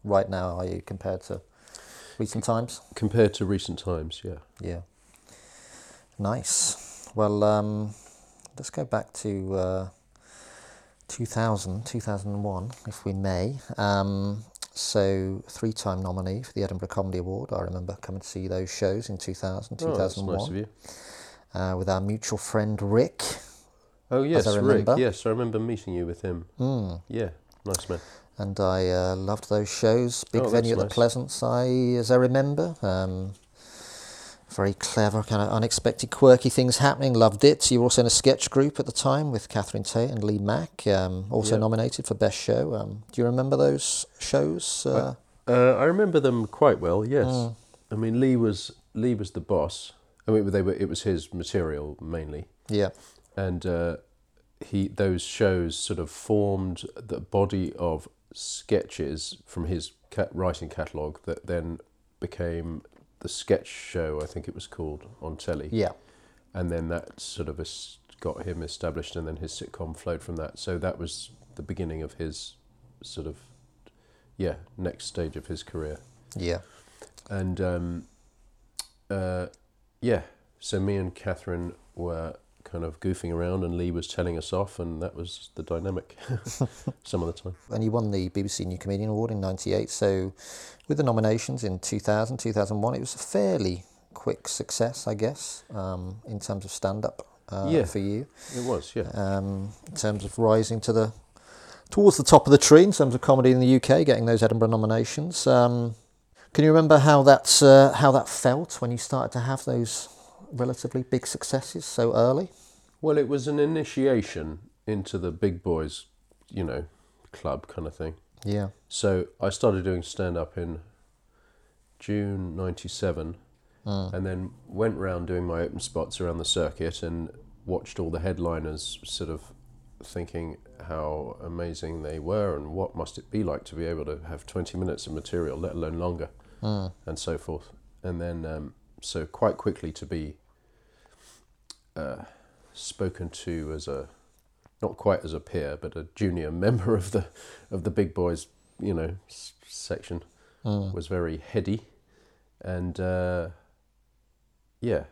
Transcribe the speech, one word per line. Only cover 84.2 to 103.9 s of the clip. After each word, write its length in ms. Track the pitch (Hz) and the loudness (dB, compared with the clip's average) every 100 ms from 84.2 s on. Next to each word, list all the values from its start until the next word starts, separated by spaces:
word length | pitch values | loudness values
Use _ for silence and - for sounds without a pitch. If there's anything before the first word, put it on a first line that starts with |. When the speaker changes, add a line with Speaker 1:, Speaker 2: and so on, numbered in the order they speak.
| 90 82 | -4 -4
Speaker 2:
us 140 | - | -4
off, 260 | 92 98 - | -4 -4 -6
and 220 | 85 78 | -8 -6
that 140 | 90 - | -8 -8
was 340 | 90 - - - | -12 -14 -16 -14
the 80 | |
dynamic 540 | - 82 98 92 - - - 120 - - | -6 -4 -4 -6 -10 -20 -8 -8 -8 -6
<laughs> 400 | 127 - - - | -6 -4 -12 -12
some 180 | - 95 | -6 -4
of 60 | 85 | -4
the 60 | |
time. 220 | - 92 87 - | -6 -12 -14 -8
Speaker 1:
And 140 | 110 | -2
you 80 | 110 | 0
won 200 | 117 107 | 0 0
the 180 | 98 92 | -2 -2
B 120 | 101 | -4
B 60 | 98 | -4
C 180 | - 90 | -4 -6
New 120 | 90 | -6
Comedian 320 | 98 98 107 | -4 -4 -2
Award 220 | 107 113 | -2 -2
in 80 | 104 | -2
ninety-eight, 500 | 95 95 - 98 110 | -4 -4 -2 -2 -2
so 440 | - 104 95 95 - - - - - - | 0 0 2 -2 -8 -18 -18 -18 -20 -4
with 100 | 147 | 0
the 60 | |
nominations 600 | 135 110 107 113 - 131 | 2 2 2 0 -2 -6
in 160 | 110 92 | -4 -4
two 200 | - 107 | -4 -2
thousand, 380 | - 107 113 127 | 0 0 0 -4
two 160 | 117 | -2
thousand 280 | 104 101 104 | 0 0 0
one, 140 | 110 127 | -2 -2
it 40 | |
was 160 | 127 - | -6 -10
a 20 | |
fairly 640 | - 196 202 180 95 90 - _ _ | -4 0 0 2 0 -4 -10 _ _
quick 340 | - - - - | -8 -6 -6 -8
success, 600 | - - - 117 127 - | -8 -6 -2 -2 -2 -6
I 60 | 107 | -2
guess, 480 | 110 143 - - - | -2 -4 -12 -14 -12
um, 480 | 104 95 90 90 107 - | -8 -6 -6 -8 -12 -12
in 120 | 104 | -10
terms 240 | - 98 98 | -6 -8 -8
of 60 | |
stand-up, 540 | - 95 104 107 - - _ - | -6 -4 -2 -4 -6 -20 _ -10
uh, 180 | 95 98 | -4 0
Speaker 2:
Yeah, 140 | 107 104 | 2 2
Speaker 1:
for 140 | 104 | -2
you. 280 | 98 104 143 - - 123 | -2 -4 -6 -16 -12 -6
Speaker 2:
it 80 | 123 | -2
was, 280 | 98 - 120 | -4 -4 -6
yeah. 140 | 107 | -4
Speaker 1:
Um, 580 | 104 98 98 98 98 98 - - | -2 -2 0 -2 -4 -8 -12 -12
in 80 | - | -4
terms 280 | 107 104 | -2 -2
of 140 | 101 - | -6 2
rising 420 | 113 110 104 113 | 4 4 4 -2
to 120 | 113 | 2
the, 180 | 113 110 - _ - - - - - - | 2 2 -4 _ -20 -20 -20 -20 -20 -2
towards 280 | - 202 - | 8 8 8
the 60 | |
top 220 | 139 151 - | 8 8 12
of 40 | |
the 60 | 143 | 8
tree 240 | - 151 | 12 12
in 80 | 196 | 10
terms 240 | - 135 123 | 6 2 4
of 60 | |
comedy 300 | - 135 127 | 4 6 8
in 80 | 127 | 8
the 80 | 127 | 8
U 120 | 131 | 6
K, 240 | - | 8